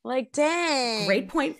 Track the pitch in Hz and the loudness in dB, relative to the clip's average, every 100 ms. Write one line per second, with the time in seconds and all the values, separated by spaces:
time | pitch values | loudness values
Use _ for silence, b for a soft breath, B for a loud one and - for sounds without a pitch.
0 | 226 262 240 285 302 339 339 269 240 220 | -4 -4 -2 0 2 2 0 0 0 -2
1 | 202 196 190 - 294 | 2 0 0 -2 -2